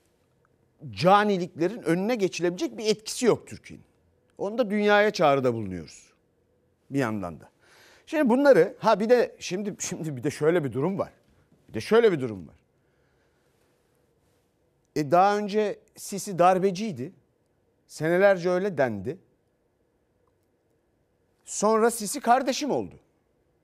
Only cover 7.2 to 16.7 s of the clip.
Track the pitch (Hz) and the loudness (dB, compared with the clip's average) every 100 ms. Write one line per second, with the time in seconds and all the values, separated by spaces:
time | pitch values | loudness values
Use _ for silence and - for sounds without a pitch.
7.2 | 90 71 - _ _ _ - _ - 320 | -8 -12 -20 _ _ _ -20 _ -6 0
8.2 | 269 254 285 220 180 - 214 202 220 247 | 2 4 6 6 4 0 0 2 2 2
9.2 | - - - 185 208 - - 104 156 127 | 2 -4 -10 -8 -8 -8 -10 -8 -8 -6
10.2 | 147 - 151 175 139 117 160 190 104 _ | -6 -2 0 0 -2 -4 -4 -4 -8 _
11.2 | _ _ _ _ _ 110 - 220 226 165 | _ _ _ _ _ -10 2 4 4 2
12.2 | 127 98 71 _ _ _ _ _ _ _ | -4 -8 -14 _ _ _ _ _ _ _
13.2 | _ _ _ _ _ _ _ _ _ _ | _ _ _ _ _ _ _ _ _ _
14.2 | _ _ _ _ _ _ _ 151 147 175 | _ _ _ _ _ _ _ -6 0 4
15.2 | 196 208 208 214 208 156 _ - - 196 | 4 2 -2 -2 -4 -6 _ -20 -12 -10
16.2 | - 170 175 185 190 | -8 2 4 4 0